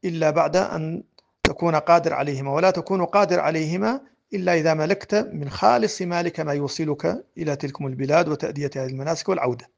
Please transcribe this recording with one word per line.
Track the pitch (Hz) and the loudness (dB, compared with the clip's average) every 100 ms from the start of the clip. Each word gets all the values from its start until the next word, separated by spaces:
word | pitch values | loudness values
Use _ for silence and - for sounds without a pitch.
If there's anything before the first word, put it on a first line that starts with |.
| 190 | -4
إلا | 165 156 | 0 2
بعد | 151 151 175 | 4 2 2
أن | - 165 160 165 - _ _ _ | 0 -2 -4 -6 -10 _ _ _
تكون | - - 170 156 | -4 0 0 0
قادر | 151 170 165 | 4 4 4
عليهما، | 143 143 135 139 | -2 -2 -4 -2
ولا | 143 185 | 2 2
تكون | 180 - 190 170 | 2 -2 -2 2
قادر | 202 202 175 | 2 4 2
عليهما | 147 160 156 175 214 269 - _ _ | 2 0 -2 -2 -2 -2 -8 _ _
إلا | 202 180 170 | -2 0 2
إذا | 160 | 2
ملكت | 156 156 196 - 208 | 2 0 -2 0 -2
من | - 160 143 | 0 -6 -8
خالص | - 208 240 220 - | 2 4 6 2 -2
مالك | 180 175 170 165 | -2 -2 -2 -4
ما | 156 | -4
يوصلك | 143 143 - 156 147 165 202 - - | -2 -4 -4 -4 -2 -2 -4 -8 -8
إلى | 156 139 | -4 -4
تلكم | 143 - 139 | -6 -6 -8
البلاد | 131 135 156 165 | -4 2 4 4
وتأدية | 147 - 143 143 139 | -2 -4 -4 -6 -4
هذه | 131 | -6
المناسك | 131 139 160 - | -6 -4 -4 -2
والعودة. | 185 127 120 - | 0 0 -4 -10